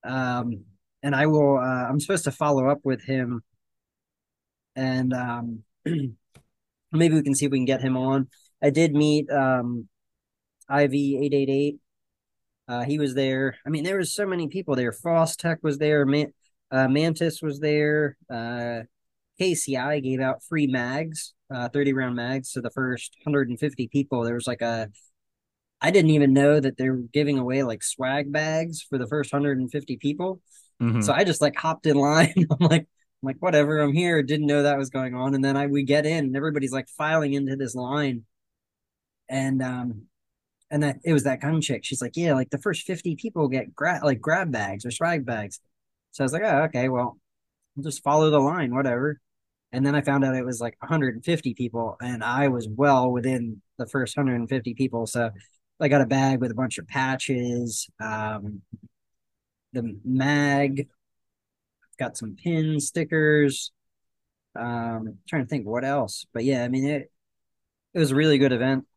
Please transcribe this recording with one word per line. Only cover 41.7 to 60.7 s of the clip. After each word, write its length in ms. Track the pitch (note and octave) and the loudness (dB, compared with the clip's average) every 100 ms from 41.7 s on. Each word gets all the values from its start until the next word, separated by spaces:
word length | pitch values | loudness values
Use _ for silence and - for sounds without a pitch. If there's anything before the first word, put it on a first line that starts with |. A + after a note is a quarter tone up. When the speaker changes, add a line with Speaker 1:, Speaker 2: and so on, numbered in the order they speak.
| B2 | -4
Speaker 1:
She's 160 | - C3 | -4 -6
like, 160 | B2 - | -6 -2
"Yeah, 180 | E3+ | 2
like, 160 | C3+ B2+ | 2 0
the 80 | - | -4
first 280 | - E3+ - | -4 -4 -6
fifty 300 | F3+ F3 D#3 | -6 -4 -6
people 320 | A3+ E3+ D3 | -6 -2 0
get 260 | C3 A#2 | 0 -6
gra-, 260 | - D#3 E3+ | -4 -2 0
like, 180 | D3+ B2 | 0 -2
grab 320 | D3 E3 F3+ | 0 0 0
bags 340 | A#2+ G2+ G2 A#2+ | -4 -4 -6 -8
or 40 | |
swag 360 | A#2 E3 E3 B2+ | -4 -2 0 -2
bags." 340 | A2+ G#2 - _ _ _ _ _ | -6 -8 -12 _ _ _ _ _
So 100 | - | -4
I 20 | |
was 80 | C3+ | -2
like, 100 | D3+ | 0
"Oh, 180 | G#3+ C#3+ | 2 2
okay, 240 | D#3 B2+ B2+ | 2 0 0
well, 300 | B2+ B2 - _ _ _ _ _ | 0 -4 -6 _ _ _ _ _
we'll 100 | - | -10
just 180 | D3 - | -10 -6
follow 260 | - D3+ D#3 | 0 4 6
the 80 | D3+ | 4
line, 320 | C#3 F3 C3+ | 4 0 -2
whatever." 480 | B2 C3+ A#2+ C#3+ D3+ _ _ _ _ _ | 0 0 0 -2 -4 _ _ _ _ _
And 120 | B2+ | -2
then 120 | C#3 D3 | 2 2
I 60 | |
found 220 | C#3+ C#3 | 2 2
out 120 | C3+ C3 | 2 0
it 80 | |
was, 160 | B2+ A#2 | -4 -6
like, 160 | A#2 - | -8 -8
a 40 | - | -4
hundred 280 | D#3+ C3+ | 0 0
and 100 | A2+ | -2
fifty 280 | D3 E3 C3+ | -2 -2 -2
people, 440 | A#2 A#2+ A2+ A2+ - | -4 -4 -4 -6 -6
and 220 | B2 A#2+ | -8 -6
I 240 | A2 B2+ C#3 | -2 2 2
was 200 | B2 A2 | 0 -4
well 420 | G#2+ C#3+ C3 B2+ | 0 4 4 4
within 500 | B2 B2+ C3 A#2 G#2+ _ _ | 0 -2 -2 -4 -10 _ _
the 80 | A#2+ | -6
first 280 | C#3 B2 - | -4 -4 -2
hundred 200 | C3+ A#2+ | -2 -2
and 120 | A#2 | -2
fifty 260 | C3+ A#2+ | -4 -4
people. 320 | A2+ C3 A#2+ A2 | -4 -4 -2 -4
So 240 | B2 A#2 G2+ - _ _ _ | -2 -4 -4 -20 _ _ _
I 80 | D3+ | 2
got 120 | C#3+ | 4
a 60 | B2 | 4
bag 340 | C3+ E3+ C3 | 2 2 2
with 100 | B2 | -2
a 20 | |
bunch 240 | A2+ B2+ - | -2 -4 -6
of 80 | - | -8
patches, 1040 | C#3 C3 C3 - B2+ B2 A#2+ A#2+ A2 - _ | -4 -2 -4 -2 -2 -2 -2 -4 -6 -10 _
um, 600 | A2 G#2+ G#2+ G#2+ G#2 G2+ _ - - _ _ _ _ _ _ _ _ | -8 -6 -6 -6 -8 -12 _ -20 -20 _ _ _ _ _ _ _ _
the 240 | C3 A#2 G#2 | -8 -8 -8
mag, 840 | B2+ C3 C3 D3 C#3+ C#3 C#3+ | -4 0 2 2 2 2 0